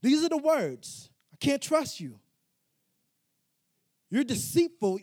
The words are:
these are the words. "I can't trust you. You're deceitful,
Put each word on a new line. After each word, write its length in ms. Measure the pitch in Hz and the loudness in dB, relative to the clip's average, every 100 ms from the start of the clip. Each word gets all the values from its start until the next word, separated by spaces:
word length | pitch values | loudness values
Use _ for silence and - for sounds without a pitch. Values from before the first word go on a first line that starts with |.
these 240 | 240 302 | 2 4
are 60 | 330 | 2
the 80 | 320 | 0
words. 720 | 302 302 160 123 - - - _ _ | 2 2 2 -4 -14 -18 -20 _ _
"I 60 | - | -4
can't 240 | 277 277 | 0 0
trust 400 | - 311 277 - | 0 0 0 -8
you. 180 | 147 101 _ _ _ _ _ _ _ _ _ _ _ _ _ _ _ _ _ _ - | -12 -14 _ _ _ _ _ _ _ _ _ _ _ _ _ _ _ _ _ _ -4
You're 160 | 226 | -2
deceitful, 760 | 247 - - 339 339 - 202 190 | 0 -2 -2 0 0 0 -2 -2